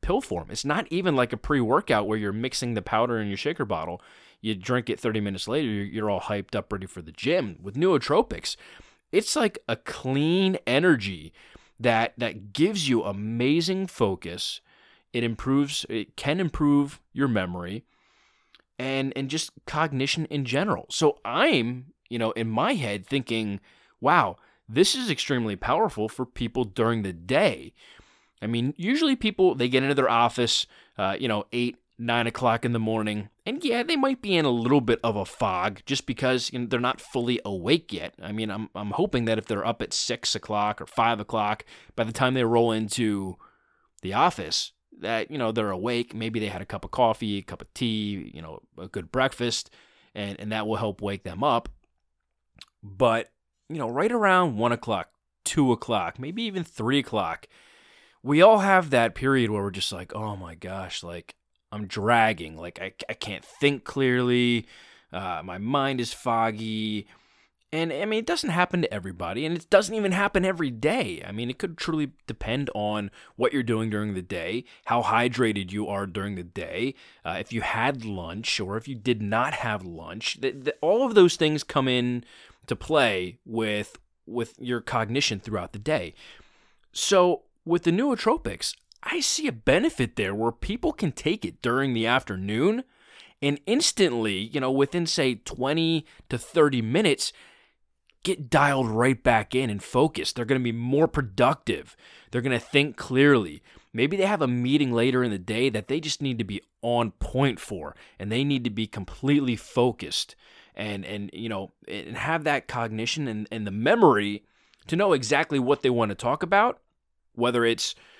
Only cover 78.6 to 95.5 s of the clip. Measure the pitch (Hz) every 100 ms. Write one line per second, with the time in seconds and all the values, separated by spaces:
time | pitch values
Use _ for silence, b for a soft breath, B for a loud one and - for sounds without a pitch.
78.6 | 95 107 139 120 113 110 104 113 135 147
79.6 | 120 104 92 82 82 104 - - 131 139
80.6 | 131 - 160 220 262 208 180 - 156 151
81.6 | - 143 131 127 123 123 - B B B
82.6 | - - - 156 120 95 90 - - 110
83.6 | 107 104 104 - _ _ - 117 113 -
84.6 | 123 120 - 120 107 131 - 101 - 104
85.6 | 87 104 123 151 85 - B B B B
86.6 | B B B - - 196 180 165 _ _
87.6 | 160 170 170 180 285 240 220 220 - 95
88.6 | - - _ _ - 339 - - 302 113
89.6 | - 160 311 - 120 - 98 104 117 -
90.6 | - 214 320 - 170 - 156 214 90 -
91.6 | 120 127 139 117 113 127 - 92 98 110
92.6 | 170 233 - B B B B B 143 143
93.6 | - 262 - - 180 117 110 95 110 143
94.6 | 131 135 139 175 165 - 135 110 -